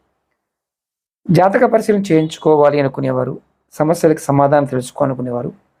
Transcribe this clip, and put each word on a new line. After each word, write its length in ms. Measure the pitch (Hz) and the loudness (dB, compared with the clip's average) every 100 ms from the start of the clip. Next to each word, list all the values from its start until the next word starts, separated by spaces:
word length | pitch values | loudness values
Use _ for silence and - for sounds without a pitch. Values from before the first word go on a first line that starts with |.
| _ _ _ _ _ _ _ _ _ _ _ _ - | _ _ _ _ _ _ _ _ _ _ _ _ -2
జాతక 340 | 165 185 214 | 2 2 2
పరిశీలన 360 | 240 226 - 208 | 2 2 0 -2
చేయించుకోవాలి 800 | 196 160 156 - 156 156 147 147 | 2 0 0 -2 2 4 4 2
అనుకునేవారు, 600 | 135 139 135 127 127 - - _ _ | -2 -4 -4 -4 -4 -8 -16 _ _
సమస్యలకు 460 | - 151 170 165 151 | -4 -2 0 2 0
సమాధానం 460 | - 139 139 147 | 0 2 2 2
తెలుసుకోవాలనుకునేవారు 880 | 139 127 127 - 139 131 127 120 123 - _ _ | 0 -4 -8 -6 -4 -4 -8 -8 -8 -12 _ _